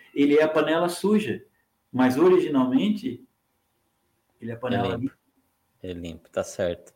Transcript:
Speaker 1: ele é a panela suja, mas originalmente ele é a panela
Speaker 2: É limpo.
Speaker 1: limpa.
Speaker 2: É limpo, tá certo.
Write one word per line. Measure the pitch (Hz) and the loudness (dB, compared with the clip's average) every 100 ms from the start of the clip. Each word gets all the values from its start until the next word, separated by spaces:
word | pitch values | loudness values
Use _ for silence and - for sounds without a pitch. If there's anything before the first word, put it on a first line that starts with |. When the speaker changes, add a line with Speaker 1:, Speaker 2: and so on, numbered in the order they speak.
| - | -10
Speaker 1:
ele | 143 143 147 | 0 2 4
é | |
a | 156 | 2
panela | 156 156 165 175 | 0 0 0 -2
suja, | - 196 214 - 95 - _ _ _ _ | -2 0 0 0 -8 -10 _ _ _ _
mas | 127 127 127 | 0 2 4
originalmente | 180 185 156 139 127 131 208 - - - - _ _ _ _ _ _ _ _ _ _ _ | 4 4 2 0 2 2 0 -2 -6 -10 -18 _ _ _ _ _ _ _ _ _ _ _
ele | 113 | -14
é | |
a | 117 | -8
panela | 123 120 95 | -4 -2 -2
Speaker 2:
É | |
limpo. | 92 | -4
Speaker 1:
limpa. | 135 _ _ _ _ _ _ _ | -8 _ _ _ _ _ _ _
Speaker 2:
É | 92 | -12
limpo, | 87 85 82 _ | -10 -12 -14 _
tá | 95 | -8
certo. | 92 - 90 85 - | -6 -4 -4 -4 -12